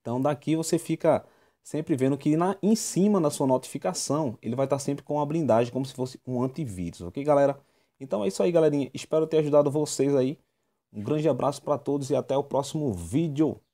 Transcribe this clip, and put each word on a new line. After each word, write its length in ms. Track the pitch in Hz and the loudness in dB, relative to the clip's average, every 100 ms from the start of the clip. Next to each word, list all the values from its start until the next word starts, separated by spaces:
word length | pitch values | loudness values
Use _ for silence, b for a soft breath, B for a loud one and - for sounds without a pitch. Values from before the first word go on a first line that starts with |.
Então, 180 | - 123 | -4 -2
daqui 360 | 139 147 - 160 | 0 -2 -2 -2
você 240 | 160 165 | 0 -2
fica 440 | - 160 165 113 b b b b | 0 0 2 2 b b b b
sempre 340 | - 147 160 139 | -10 -8 -2 0
vendo 220 | 131 139 | 2 2
que 180 | 151 156 | 2 2
na, 220 | 180 196 | 2 0
em 160 | 190 220 | 2 2
cima 460 | - 165 202 202 | 0 2 4 4
da 80 | 147 | 2
sua 160 | - 139 | 0 2
notificação, 880 | 127 - - 185 180 - 147 147 107 | 2 -2 -6 -6 -6 -2 -2 -2 -6
ele 140 | 110 123 | -6 -2
vai 120 | 135 | 0
tá 120 | 139 | -2
sempre 260 | - 143 - | -2 -6 -4
com 140 | 147 | -4
a 60 | 147 | -2
blindagem, 460 | 165 139 113 120 | 0 4 4 2
como 140 | 123 135 | -2 -6
se 80 | |
fosse 260 | - 127 - - | -6 -8 -8 -6
um 160 | 123 | -2
antivírus, 600 | 131 131 139 92 85 - | -2 -4 -8 -6 -8 -8
ok, 220 | 87 143 | -12 -6
galera? 400 | 143 143 139 139 b b b b | 2 4 4 0 b b b b
Então 240 | 135 196 | -6 -2
é 40 | 196 | -2
isso 140 | - | 0
aí, 100 | 190 | 2
galerinha. 380 | 170 156 147 127 - | 4 4 2 -4 -8
Espero 320 | - 156 160 | -2 0 2
ter 100 | 156 | 2
ajudado 320 | 151 147 147 | 4 4 4
vocês 460 | 147 147 - 139 143 | 0 -2 0 2 2
aí. 240 | 131 151 _ _ _ _ _ | 0 -4 _ _ _ _ _
Um 120 | 107 | -10
grande 260 | 104 151 151 | -4 0 0
abraço 320 | 127 131 143 | 0 -2 -4
pra 160 | - 139 | -4 -4
todos 320 | - 143 135 | -2 -4 0
e 60 | 135 | -2
até 200 | 127 135 | 0 -2
o 80 | |
próximo 480 | 139 127 135 156 147 | 0 -4 -2 -4 -4
vídeo. 720 | 92 85 131 165 139 151 101 _ | -4 -2 -2 0 0 0 0 _